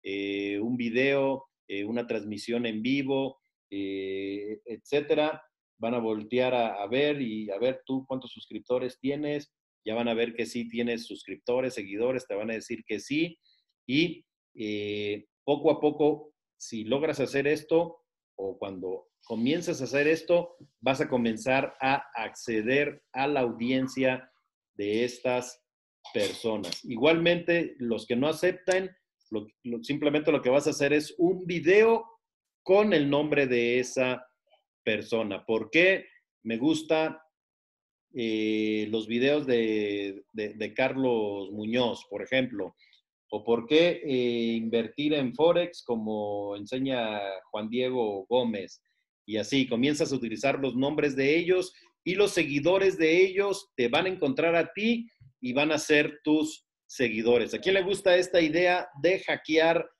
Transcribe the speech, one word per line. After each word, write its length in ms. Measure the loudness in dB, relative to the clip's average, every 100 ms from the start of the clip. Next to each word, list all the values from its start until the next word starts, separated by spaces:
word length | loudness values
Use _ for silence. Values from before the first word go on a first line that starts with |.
eh, 560 | -6 -6 -4 -4 -4 -4
un 180 | -4 -4
video, 680 | -2 0 2 2 0 -2 -8 _ _
eh, 160 | -8
una 240 | -4 -6 -4
transmisión 580 | -6 -6 -10 -4 -4 -2
en 160 | -4
vivo, 560 | -2 -2 0 -2 -2 -8 _ _ _
eh, 920 | -8 -6 -6 -6 -6 -6 -8 -8 -12 -12
etcétera". 800 | -16 -4 -4 0 0 0 -4 -14 _ _ _
Van 160 | -4
a 60 | -2
voltear 540 | -2 -4 -2 0 2
a, 280 | 2 0 -2
a 60 | -2
ver 340 | 0 0 0
y 300 | -4 -6 -6
a 80 | -2
ver 220 | -2 -2 -6
tú 200 | -6 -4
cuántos 240 | -8 -8
suscriptores 680 | -20 -14 -14 -2 -2 -2 -4
tienes. 540 | -4 -2 -4 -4 -8 _ _ _ -6
Ya 80 |
van 140 | -2 0
a 80 | 0
ver 180 | -2
que 120 | -2 -6
sí 220 | -6 -6
tienes 380 | -4 -2 -2 -6
suscriptores, 680 | -16 -14 -10 -2 -2 -2 -6
seguidores, 500 | -10 -2 -2 -2 -6
te 100 | -6
van 140 | -4
a 60 | -8
decir 280 | -8 -12 -6
que 120 | -8
sí. 380 | -4 -4 -4 -6 _ _ _ _ -2
Y, 400 | 0 0 -4 _ _ _ -10
eh, 680 | -6 -4 -4 -4 -4 -6 -10 _
poco 260 | -2 0 2
a 100 | 2
poco, 540 | 0 2 0 0 -10 _ _ _
si 280 | -12 -10 -4
logras 340 | -2 -2 -2
hacer 260 | -2 0 0
esto 540 | -2 2 2 2 -8 _ _ _ -10
o 220 | -8 -8
cuando 520 | -10 -8 -8 -8 _ _ -8
comiences 560 | -2 0 0 -2 -6
a 20 |
hacer 240 | -2 0 2
esto, 480 | 0 2 0 0 -16 -20 _
vas 220 | -2 0
a 80 | 0
comenzar 680 | 0 0 -2 0 0 0 -2
a 220 | 0 0 -2 -10
acceder 880 | -10 -10 -4 -2 2 0 0 -6 _
a 160 | -4 -2
la 140 | 0
audiencia 880 | -2 -2 -2 0 -2 0 0 0 -8 _ _ _ _ -6
de 280 | -2 0
estas 580 | -2 -2 -2 -2 -4 -18 _ _ _ _ -8
personas. 720 | -4 -4 -2 -4 -4 -6 -10 -8
Igualmente, 920 | 2 4 4 4 2 2 0 0 -6
los 280 | -4 -4 -2
que 80 | 0
no 120 | 0
acepten, 680 | 2 0 0 0 0 -2 _ _ _ _
lo, 160 | -8 -8 _
lo, 200 | -8 -8
simplemente 480 | -4 0 2 2 2
lo 100 | 2
que 80 | 4
vas 180 | 4 2
a 40 |
hacer 220 | 0 2
es 200 | 2 0 0
un 280 | 2 2 -2
video 600 | 0 6 8 8 4 -2 _ _ _ _ _
con 300 | 4 4 6
el 160 | 4 4
nombre 380 | 2 4 2 4
de 320 | 2 2 2
esa 460 | 0 0 0 -2 -10 _ _ _ _ _
persona. 600 | -2 -2 -2 -4 -2 -6 -2
¿Por 240 | -2 2
qué 360 | 4 4 2 -4 _ _ _
me 140 | -6 0
gusta, 640 | 0 0 0 0 0 -4 _ _ _ _ _ _ _ _ _
eh, 760 | -6 -2 0 0 0 0 0 -2
los 160 | -4 -2
videos 380 | 0 2 2 2
de, 800 | 2 2 0 0 -2 -6 -8 -12
de, 220 | -8 -8
de 200 | -6 -8
Carlos 800 | -2 -2 0 0 0 -2 -6 -8
Muñoz, 540 | -8 -2 0 0 -2 -10
por 120 | -10
ejemplo? 540 | -2 -2 0 -6 -8 _ _ _ _ _ _
¿O 120 | -8
por 220 | 0 0 4
qué, 380 | 4 6 2 -2
eh, 480 | 0 0 0 0
invertir 640 | -2 0 0 -2 -2 0 0
en 180 | 0
Forex 500 | 2 4 4 0 -6
como 720 | -6 -4 -2 -4 -4 -4 -6 -10
enseña 640 | -6 -4 -2 0 -2 -4 -6 -8 _
Juan 180 | -6 -4
Diego 580 | -2 0 0 -2 -4 0
Gómez? 560 | 0 0 -4 -8 -16 _ _ _ _ -6
Y 100 | -4
así 300 | 0 0 2
comienzas 440 | 2 0 0 -2
a 40 | -2
utilizar 440 | -4 -2 -2 0
los 160 | -2 0
nombres 400 | 0 0 0 2
de 200 | 2 2
ellos 380 | 2 0 0 -10 _ _ -4
y 80 |
los 180 | 2 2
seguidores 680 | 2 0 0 2 4 2 4
de 260 | 4 4 4
ellos 460 | 2 -2 -4 -8 -2
te 120 | 2
van 180 | 2 0
a 40 |
encontrar 460 | 0 -2 2 2 2
a 160 | 0
ti 380 | -2 0 0 -4 _ -20 _
y 120 | -4
van 180 | 0 0
a 80 | 0
ser 400 | 4 4 4 -2
tus 440 | 2 2 2 -6 _ _ _
seguidores. 720 | -2 0 2 4 4 2 -2
¿A 40 |
quién 140 | 2
le 80 | 2
gusta 340 | 2 2 4 4
esta 240 | 6 4
idea 480 | 4 4 4 2 -2 0
de 180 | 2 2
hackear 680 | -2 -6 2 4 6 4 -2